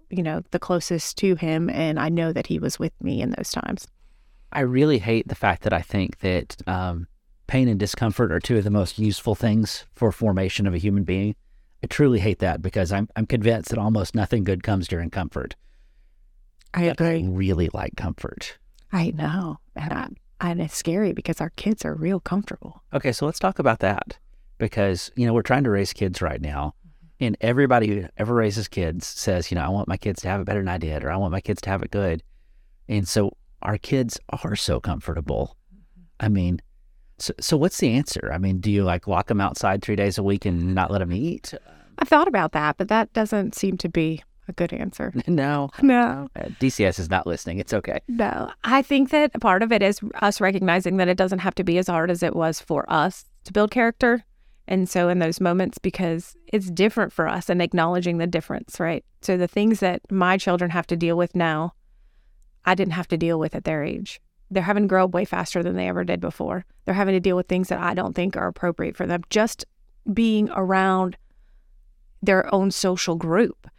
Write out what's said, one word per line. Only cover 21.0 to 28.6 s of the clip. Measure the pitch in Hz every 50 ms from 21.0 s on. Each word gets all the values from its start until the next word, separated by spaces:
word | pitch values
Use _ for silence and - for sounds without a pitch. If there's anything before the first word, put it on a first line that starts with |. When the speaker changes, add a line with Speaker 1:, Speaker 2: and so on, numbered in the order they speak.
| 214 185
Speaker 1:
because | - - - - 165 -
our | 160 160
kids | - - - 202 220 - -
are | 156 151
real | 156 156 175 196 175
comfortable. | - - 185 196 208 - - - - - - - - - -
Speaker 2:
Okay, | 143 - 135
so | 117 - 151
let's | 151 165 -
talk | - 190 190 -
about | 143 127 110 -
that, | - 95 101 - - - - - - - - - - - - -
because, | - 104 - 110 101 98 92 85 - - -
you | 123 120
know, | 117 113
we're | 117
trying | 107 - 127 139 139
to | 117
raise | 101 98 98 -
kids | - - 104 92 85 -
right | 92 80 71 -
now, | 73 73 73 69 71 76 - _ - - - - - - - -
Speaker 1:
Mm-hmm. | 131
Speaker 2:
and | 113 101 -
everybody | - 113 123 135 143 127 123 117 110 107
who | 101 101 90 - -
ever | - 107 113 120
raises | 117 110 107 101 113